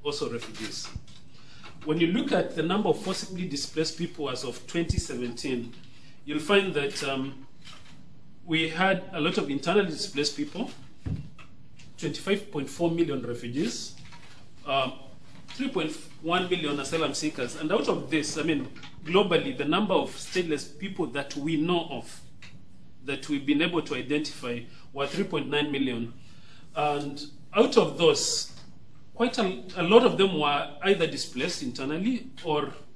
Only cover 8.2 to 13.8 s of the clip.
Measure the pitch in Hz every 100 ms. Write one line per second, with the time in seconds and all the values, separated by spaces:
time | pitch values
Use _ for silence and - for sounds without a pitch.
8.2 | - - - 160 160 165 190 185 - 175
9.2 | 156 180 139 139 165 196 185 147 - 139
10.2 | 147 - 143 185 - - - - - -
11.2 | - - - - - - - - 156 143
12.2 | - 202 - 151 131 - 170 165 160 135
13.2 | 120 117 120 127 208 -